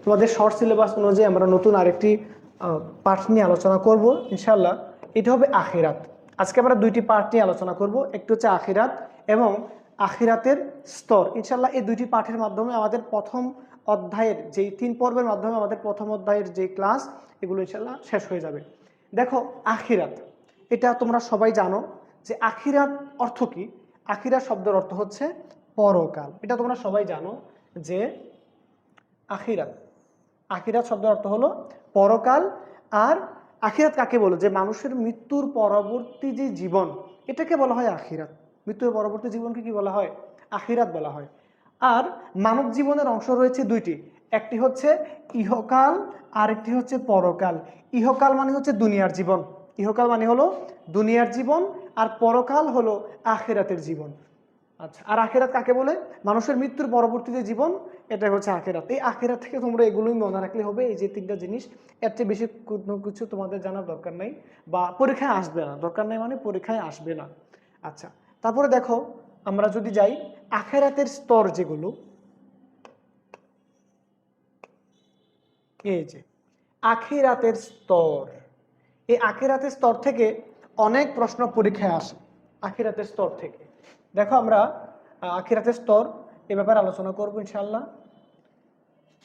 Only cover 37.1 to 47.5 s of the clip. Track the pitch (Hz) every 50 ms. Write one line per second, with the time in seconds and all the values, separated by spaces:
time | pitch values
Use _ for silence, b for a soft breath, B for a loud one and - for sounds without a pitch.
37.1 | - _ _ - 269 285 320 320 339 294 269 254 240 240 247 226 180 156 - -
38.1 | 160 160 156 151 156 - _ _ _ _ - - 208 202 254 240 226 214 208 208
39.1 | 202 214 214 247 202 233 226 233 233 240 226 233 220 208 202 196 190 208 196 165
40.1 | - - - - - b b b b 202 - - 240 240 233 180 165 160 156 147
41.1 | 143 147 143 143 _ b b b b b b b b - - 262 233 233 277 359
42.1 | - - B B B 185 196 220 226 254 277 240 226 254 285 269 294 285 285 277
43.1 | 226 214 - - 254 247 254 254 254 254 269 196 226 226 - 170 160 143 - B
44.1 | B B B _ - 220 220 - - 220 240 262 254 254 - 294 311 311 - B
45.1 | B B B - - 240 214 190 247 233 220 - 254 262 269 285 330 392 415 -
46.1 | B B B B - 214 214 214 220 214 - 226 240 247 247 247 269 254 - -
47.1 | 208 190 180 180 170 175 190 180